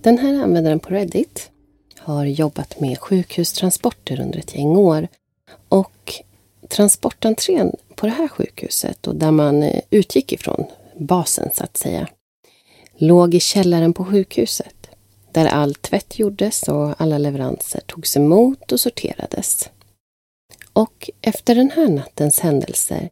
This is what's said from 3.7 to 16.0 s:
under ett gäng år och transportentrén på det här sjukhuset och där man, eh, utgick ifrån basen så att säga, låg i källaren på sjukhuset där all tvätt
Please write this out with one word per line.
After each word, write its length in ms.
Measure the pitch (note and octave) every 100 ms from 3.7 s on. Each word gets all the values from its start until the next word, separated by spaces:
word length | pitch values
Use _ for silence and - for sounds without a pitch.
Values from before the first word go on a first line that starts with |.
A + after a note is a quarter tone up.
| - D#3+ - - C3
under 180 | C3 -
ett 160 | -
gäng 220 | - C#3+ F3+
år 320 | F#3+ D#3 E3 _ _ _ _ - _
och 440 | F#3+ F#3 _ - - - _ _ _ -
transportentrén 1080 | - G#3 - - - A3 A3+ - F4 F#3+ - _
på 120 | - G#3+
det 60 |
här 160 | B3+ D#4+
sjukhuset 760 | - - - - - - - -
och 100 | D3+
där 140 | D#3
man, 320 | D#3 D3 D3
eh, 180 | D3+ - -
utgick 420 | G#3 F#3+ - -
ifrån 320 | - - - - - - -
basen 520 | C#3+ F3+ D#3+ - -
så 100 | -
att 120 | - -
säga, 320 | - E2 - _ _ _ _ _ _ _ _ _
låg 380 | D#3 F3 F3
i 60 | F3
källaren 520 | - G#3 F3+ E3+ E3
på 120 | E3+
sjukhuset 840 | F#3 G3+ F#3+ - A#3 - - _ - _ _ _ _
där 140 | D#3+ D#3+
all 280 | D3 C#3+
tvätt 440 | C#3+ - G3+